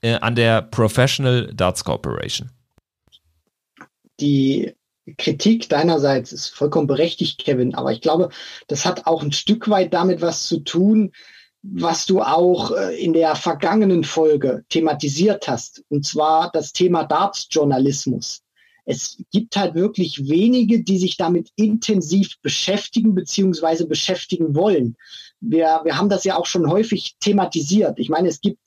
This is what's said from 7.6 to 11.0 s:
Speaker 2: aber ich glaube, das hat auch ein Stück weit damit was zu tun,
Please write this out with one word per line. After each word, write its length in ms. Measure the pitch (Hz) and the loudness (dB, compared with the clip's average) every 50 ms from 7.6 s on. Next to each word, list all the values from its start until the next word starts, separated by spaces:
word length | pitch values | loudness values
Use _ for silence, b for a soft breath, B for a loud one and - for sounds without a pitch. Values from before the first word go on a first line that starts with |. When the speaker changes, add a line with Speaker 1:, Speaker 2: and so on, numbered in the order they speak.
| 123 123 127 | 0 0 -2
Speaker 2:
aber 180 | - 151 139 - | -4 -4 -4 -4
ich 100 | 226 - | -2 -2
glaube, 260 | 160 151 165 180 - B B B B B B B | 0 2 2 0 -2 B B B B B B B
das 180 | _ 147 143 - | _ -6 -4 -2
hat 220 | - 185 - - | -4 -4 -2 -2
auch 160 | 156 165 160 156 | -2 -2 0 -2
ein 100 | 147 147 | -4 -4
Stück 380 | - - - 208 226 - 214 | -4 0 0 0 0 2 0
weit 240 | 208 196 185 - - | 2 2 2 2 0
damit 260 | 170 170 185 180 160 | 0 2 2 0 0
was 240 | 165 170 160 - - | -2 -4 -4 -4 -4
zu 140 | - 170 160 | -4 -4 -4
tun, 540 | 143 - - 170 185 208 220 214 | -4 -4 0 2 4 4 4 4